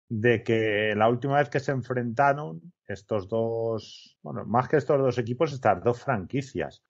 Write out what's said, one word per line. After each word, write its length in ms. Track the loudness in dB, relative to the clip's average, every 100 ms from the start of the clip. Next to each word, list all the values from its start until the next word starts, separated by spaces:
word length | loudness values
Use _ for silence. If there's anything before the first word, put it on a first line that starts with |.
| -10
de 360 | 0 2 2
que 500 | 2 0 2 0 0 4
la 140 | 4
última 300 | 2 0 2
vez 100 | 2
que 100 | 0
se 120 | -2
enfrentaron 880 | -4 -2 -4 -2 2 2 2 -4 -12 -18 _ -12
estos 400 | -12 -4 -4 -2
dos, 920 | -2 -2 -2 -2 -4 -8 -20 -20 _
bueno, 240 | -12 -10 -2
más 220 | 0 2
que 100 | 0
estos 220 | 2 2
dos 180 | 2 0
equipos, 340 | -4 -2 -2
estas 320 | 0 2 2
dos 160 | 0 0
franquicias, 840 | -2 -4 -2 -6 -6 -6 -6 -10